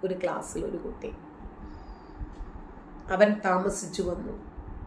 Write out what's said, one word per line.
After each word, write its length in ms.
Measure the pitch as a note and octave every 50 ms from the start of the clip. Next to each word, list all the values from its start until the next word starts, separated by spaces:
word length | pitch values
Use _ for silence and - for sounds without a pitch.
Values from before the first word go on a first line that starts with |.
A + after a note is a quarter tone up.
| -
ഒരു 160 | F#3 F#3 F#3 -
ക്ലാസ്സിൽ 420 | E3+ D#3 - - - - D#3+ -
ഒരു 120 | - -
കുട്ടി, 360 | E3+ - - - - - - - - - - - - - - - - - - - - - - - - - - - - - - - - - - - - - - - - - - - - - - F#3+
അവൻ 280 | F#3 G#3 G#3 G#3 G#3 -
താമസിച്ചു 560 | F#3+ F3+ F#3 F#3+ G3+ F#3 - G3 E3 - -
വന്നു, 500 | F3+ F3 F3 - - - - - - - - - - - - - -